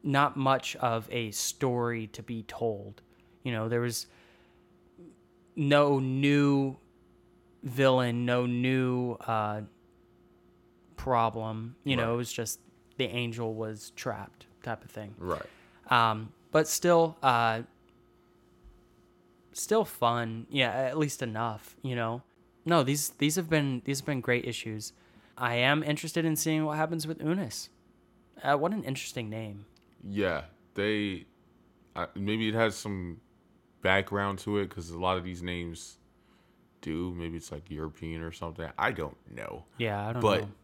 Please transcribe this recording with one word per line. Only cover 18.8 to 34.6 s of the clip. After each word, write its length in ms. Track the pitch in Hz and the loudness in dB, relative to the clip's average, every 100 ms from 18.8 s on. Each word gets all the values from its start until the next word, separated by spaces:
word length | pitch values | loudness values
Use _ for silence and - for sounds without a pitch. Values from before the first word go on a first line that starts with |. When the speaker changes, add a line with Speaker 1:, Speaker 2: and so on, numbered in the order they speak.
| _ _ _ _ _ _ _ | _ _ _ _ _ _ _
Speaker 1:
still 320 | - - 220 | -10 2 4
fun. 600 | 202 - 120 120 117 113 - | 2 2 2 2 -2 -6 -4
Yeah, 220 | 139 120 | 2 2
at 260 | 110 131 151 | 2 0 0
least 260 | 147 - | -2 0
enough, 540 | 123 110 117 107 - - | -4 -2 -2 -4 -14 -10
you 140 | 131 123 | -6 -2
know? 260 | 113 120 - _ _ _ | -2 -4 -10 _ _ _
No, 180 | - 170 | 2 4
these, 260 | 131 147 - - | 4 0 -2 0
these 160 | 147 160 | 2 2
have 120 | 165 | 2
been, 320 | 156 143 123 | 2 2 -2
these 140 | - 139 | -2 -4
have 60 | 147 | -2
been 140 | 135 | -4
great 240 | 120 123 | 2 0
issues. 480 | 117 113 113 110 - _ _ - _ - | 0 -6 -6 -8 -10 _ _ -20 _ -4
I 180 | 123 | 0
am 300 | 120 127 147 | 4 4 4
interested 400 | 151 147 160 170 | 2 -2 0 0
in 100 | 165 | 2
seeing 300 | 156 160 156 | 2 2 2
what 120 | 156 151 | 0 0
happens 300 | 156 165 151 | 0 -2 -4
with 140 | 160 | -4
Unus. 460 | 151 185 143 - - _ _ _ _ _ _ - | -2 -2 -2 -8 -14 _ _ _ _ _ _ -6
Uh, 140 | 135 143 | 0 2
what 160 | 160 | 2
an 100 | 208 | -2
interesting 480 | 143 131 - - 110 | -4 -6 -6 -8 -8
name. 360 | 110 110 101 101 _ _ _ | -8 -10 -12 -18 _ _ _
Speaker 2:
Yeah, 420 | 98 101 95 78 78 - _ | -6 0 0 0 -6 -20 _
they, 520 | - 101 107 104 90 - _ _ _ _ _ _ | -4 0 0 -2 -6 -12 _ _ _ _ _ _
uh, 120 | - 87 - | -8 -8 -4
maybe 320 | 98 110 110 | -2 0 0
it 60 | |
has 200 | 113 113 | 2 2
some 460 | 95 107 98 87 82 _ _ _ _ _ _ | 0 -8 -6 -8 -10 _ _ _ _ _ _
background 600 | 95 95 98 101 101 95 | 2 4 2 -2 -2 -4
to 180 | - | -2
it 100 | 104 | -2